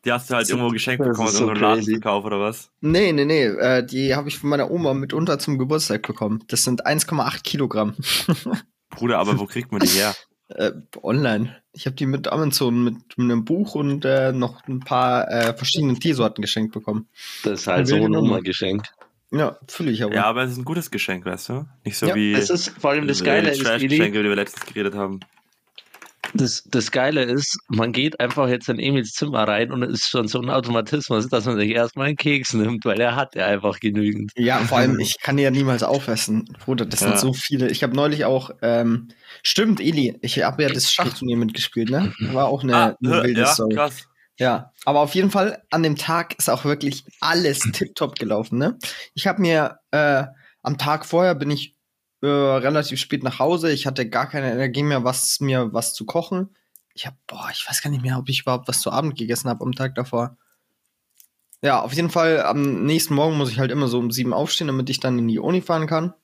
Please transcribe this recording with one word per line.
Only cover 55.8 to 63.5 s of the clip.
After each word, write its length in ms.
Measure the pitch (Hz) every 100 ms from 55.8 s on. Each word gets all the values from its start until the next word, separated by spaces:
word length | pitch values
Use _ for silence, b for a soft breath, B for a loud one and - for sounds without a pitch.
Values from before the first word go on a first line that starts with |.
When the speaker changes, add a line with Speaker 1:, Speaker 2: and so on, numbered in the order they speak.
| -
Speaker 3:
zu 120 | - 107
kochen. 500 | 170 165 185 190 b b b _ -
Ich 100 | 139
hab, 100 | - -
boah, 220 | - -
ich 160 | - -
weiß 140 | 147
gar 80 | 147
nicht 100 | 139
mehr, 160 | 127 127
ob 120 | 127
ich 120 | 135
überhaupt 260 | - 127 -
was 120 | 117
zu 100 | -
Abend 260 | 123 156 131
gegessen 320 | 113 117 131
hab 120 | 113
am 120 | 127
Tag 200 | 123 131 131
davor. 420 | 123 117 120 b b b b _ _ _ _ _ - _ _ -
Ja, 200 | 143 127
auf 120 | 117
jeden 160 | 139 170
Fall, 320 | 170 165 156
am 440 | - 143 143 104 123
nächsten 280 | 160 -
Morgen 240 | 143 156 156
muss 120 | 135